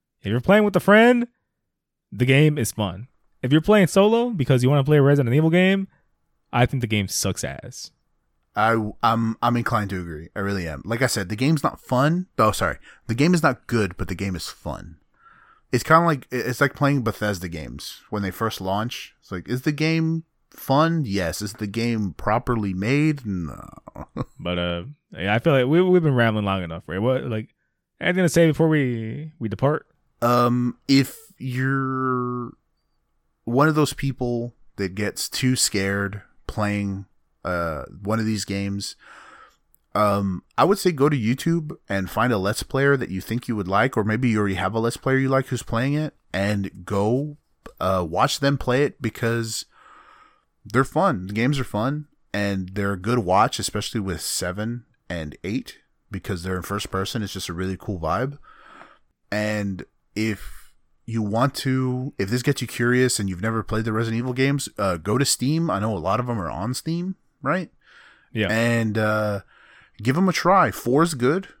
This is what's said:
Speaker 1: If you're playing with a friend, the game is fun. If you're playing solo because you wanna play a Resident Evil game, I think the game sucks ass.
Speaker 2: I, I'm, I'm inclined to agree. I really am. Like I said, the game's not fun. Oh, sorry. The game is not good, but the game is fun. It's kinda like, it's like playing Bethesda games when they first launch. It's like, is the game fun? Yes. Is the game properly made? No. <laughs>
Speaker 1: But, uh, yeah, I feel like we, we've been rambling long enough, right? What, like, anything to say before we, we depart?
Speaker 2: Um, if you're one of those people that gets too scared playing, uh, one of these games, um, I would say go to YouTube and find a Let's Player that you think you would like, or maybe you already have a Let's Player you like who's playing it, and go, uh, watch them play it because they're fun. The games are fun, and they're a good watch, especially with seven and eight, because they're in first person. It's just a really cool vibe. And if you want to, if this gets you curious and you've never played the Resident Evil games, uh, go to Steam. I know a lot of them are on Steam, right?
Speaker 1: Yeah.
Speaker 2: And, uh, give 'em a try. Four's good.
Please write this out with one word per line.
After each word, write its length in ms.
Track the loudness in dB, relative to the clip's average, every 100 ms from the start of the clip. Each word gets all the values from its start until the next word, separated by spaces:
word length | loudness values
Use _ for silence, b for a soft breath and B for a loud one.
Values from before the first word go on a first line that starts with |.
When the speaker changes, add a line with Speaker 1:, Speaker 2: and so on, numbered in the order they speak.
| _ _
Speaker 1:
If 80 | -4
you're 100 | -2
playing 220 | 4 4
with 120 | 4 2
a 40 |
friend, 460 | 6 8 8 6 0 _ _ _ _ _ _ _ _
the 140 | -2 4
game 320 | 6 6 4
is 140 | -2
fun. 360 | -2 -4 -6 -14 _ _ _
If 80 | 2
you're 100 | 4
playing 260 | 6 6 6
solo 440 | 6 4 4 0
because 320 | 0 2 4
you 60 | 6
wanna 140 | 4
play 140 | 6 6
a 40 |
Resident 320 | 6 6 4 4
Evil 160 | 4
game, 360 | 4 4 2 -2 _ _ _ _ _ _
I 140 | 2 2
think 160 | 2
the 60 | 0
game 200 | 0 0
sucks 360 | -2 -2 -4
ass. 480 | -6 -10 -14 -16 -18 _ _ _ _ _ _
Speaker 2:
I, 220 | 0 2 2 0 0
I'm, 360 | 2 2 2 0
I'm 140 | 0 2
inclined 360 | 0 -2 -2
to 100 | -4
agree. 260 | -6 -10 -10 -6
I 40 |
really 260 | -2 -2 -4
am. 140 | -8
Like 180 | -6 -2
I 40 | 0
said, 220 | -2 -4
the 80 | -2
game's 260 | 0 2
not 160 | 0 -6
fun. 480 | -2 2 2 0 -2 2
Oh, 140 | 2
sorry. 240 | 2 -2 -4 b b -6
The 80 | 2
game 180 | 4
is 80 | 4
not 240 | 2 0 -2
good, 300 | 0 0 -2
but 140 | -6
the 60 | -4
game 200 | -4 -6
is 140 | -8
fun. 480 | -12 -12 -10 -12 -20 _ b b b b b b
It's 140 | -4 4
kinda 200 | 4 6
like, 220 | 0 -4
it's 300 | -6 -4 0
like 160 | 0 2
playing 280 | 2 2
Bethesda 440 | 0 -2 -2 -2 -4
games 540 | -8 -10 -12 -14 -16 _
when 120 | -6
they 80 | -4
first 280 | -4 -4 -4
launch. 560 | -4 -2 -4 -8 -14 _
It's 100 | _
like, 160 | -12 -6
is 140 | -4
the 100 | -4
game 540 | -2 -2 0 0 -2 -6 _ _
fun? 540 | -12 0 2 2 0 -2
Yes. 360 | -2 -2 -4
Is 120 | -8
the 140 | -8 -8
game 460 | -4 -2 -2 -4 -4
properly 580 | -2 -2 0 -2 -2
made? 520 | -2 0 2 2 0 -4
No. 440 | -6 -6 -10 -16 -20 -18 -16
<laughs> 300 | -12 -10 -10 -8
Speaker 1:
But, 220 | -6 -4
uh, 240 | -2 -4 -8 -16 _
yeah, 200 | -8 -2
I 60 | 0
feel 140 | 2
like 140 | 2 4
we, 140 | 4
we've 220 | 4 4
been 120 | 4 4
rambling 280 | 4 2 0
long 180 | -2
enough, 200 | -4 -10 -8
right? 120 | -2
What, 240 | 0 0 -2
like, 300 | -6 -8 _ _ _ _ _
anything 220 | -2 2
to 60 | 2
say 180 | 4 4
before 200 | 4 2
we, 640 | 2 0 -2 -6 -8 -12 -8
we 80 | -6
depart? 380 | -2 0 -2 -6 _ _ _
Speaker 2:
Um, 560 | 2 4 4 2 0 -4 2
if 260 | 4 4 -4 -20 _
you're 1120 | -8 -4 -2 -2 -2 -2 -2 -2 -4 -6 -10 -14 _ _ _ _ _ _ _ _ -2
one 220 | 4 4
of 60 | 4
those 180 | 2
people 600 | 0 -4 -2 -4 -2 -6 -10 -18 -6
that 180 | -6 -2
gets 340 | -4 -4 -8
too 260 | 0 0 2
scared 680 | 0 0 0 -2 -4 -6 -14 _ -10
playing, 580 | -4 -2 -2 -4 -6 -10 _ _ _ -6
uh, 380 | -4 -4 -6 -10 -10
one 160 | -4 -2
of 60 | 0
these 200 | -2 -4
games, 500 | -4 -4 -4 -8 -12 B B B B B B _ _ _
um, 500 | 0 2 2 0 -4 -6 0
I 60 |
would 140 | 2 2
say 120 | 0
go 180 | 2 2
to 80 | 2
YouTube 600 | 0 0 0 -2 -4 -12 -6
and 200 | -4 -2
find 220 | 0 2
a 40 | 2
Let's 260 | 0 -2
Player 320 | -4 0 2 2
that 120 | 0
you 120 | -8
think 260 | -6 -6 -4
you 80 | -4
would 120 | 0
like, 300 | 2 2 0
or 60 |
maybe 260 | 0 0 2
you 100 | 2
already 160 | 0 -2
have 180 | -2
a 60 | -2
Let's 180 | -2 -2
Player 200 | -2 0
you 120 | 2
like 180 | 0 0
who's 160 | -6
playing 300 | -4 -2 0
it, 220 | -2 -4 -8 _
and 520 | -2 0 0 -2 -8 -4
go, 520 | 0 2 0 -2 -8 _ _ -20 -4
uh, 260 | -2 0 0
watch 320 | 0 0 2
them 180 | 0 0
play 260 | 0 2
it 180 | 0 -2
because 640 | -6 -2 -2 -2 -4 -8 -12 b b b b b b b b _ -4
they're 180 | 0
fun. 440 | 0 2 0 0 -4
The 60 |
games 260 | -2 0 0
are 40 | -2
fun, 420 | -2 -2 -4 -8 _ _
and 360 | -4 -2 -2 -4
they're 240 | -4 -4
a 40 | -2
good 200 | -2 -2
watch, 400 | 2 4 4 0
especially 400 | -6 -6 -4 -4
with 200 | -4 -4
seven 640 | -6 -6 -4 -4 -6 -8 -12 _ -10
and 260 | -8 -8 -8
eight, 360 | -6 -6 -8 -16 _ _ _
because 340 | -10 -8 -6
they're 120 | -4 -6
in 40 |
first 280 | -4 -6 -4
person. 300 | -4 -4 -4
It's 100 | -6
just 160 | -6 -8
a 40 |
really 220 | -6 -6 -6
cool 220 | -6 -6
vibe. 380 | -2 -2 -2 -8 B B B B B B _ _ _
And 520 | -4 -2 -2 -4 -6 -10 _ _ -4
if 560 | -2 -4 -8 -14 -16 _ _ _ -8
you 160 | -4
want 320 | -2 0 0 -2
to, 580 | -2 0 0 -2 -6 -4
if 120 | -2
this 140 | 0
gets 180 | 0 -2
you 60 | -4
curious 520 | -2 2 4 2 0
and 80 | -2
you've 140 | -4
never 220 | -4 -4
played 200 | -2 -2 -2
the 60 |
Resident 260 | -2 -2 -2
Evil 140 | -4
games, 360 | 0 0 0 -4 -2
uh, 180 | -2 -2
go 200 | 0 0
to 80 | 2
Steam. 440 | 0 0 0 0
I 100 | 0
know 160 | -2 -2
a 40 |
lot 220 | 0 0
of 60 | 0
them 120 | -4
are 100 | -4
on 240 | -4 -4
Steam, 420 | -4 -4 -4 -4 -8 _ _
right? 280 | -4 -2 -4 _ b b b b b
Speaker 1:
Yeah. 160 | -2 0
Speaker 2:
And, 480 | 2 2 2 0 0
uh, 440 | 0 0 0 -4 b b b b b -6
give 140 | -2 2
'em 120 | 2
a 40 |
try. 380 | 2 4 4 4
Four's 420 | 0 0 2 2
good. 360 | 2 0 0 -4 -14